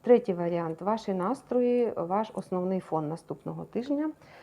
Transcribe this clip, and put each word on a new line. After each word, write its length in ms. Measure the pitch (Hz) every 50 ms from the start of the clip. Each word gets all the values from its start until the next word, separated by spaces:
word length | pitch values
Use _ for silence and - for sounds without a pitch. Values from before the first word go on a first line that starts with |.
Третій 320 | - 226 247 226 233 - 180
варіант. 480 | 175 175 170 175 170 170 165 160 160
Ваші 320 | 185 196 220 220 - - 190
настрої, 800 | 185 175 202 269 262 - - 247 247 247 247 247 247 240 214 -
ваш 360 | - 170 170 185 208 220 - -
основний 460 | 190 - - 190 180 180 185 190 185
фон 300 | - - 160 160 156 147
наступного 560 | 165 165 - - 156 - - 165 160 160 165
тижня. 460 | 160 - 220 247 277 285 285 311 311 302 - - - - -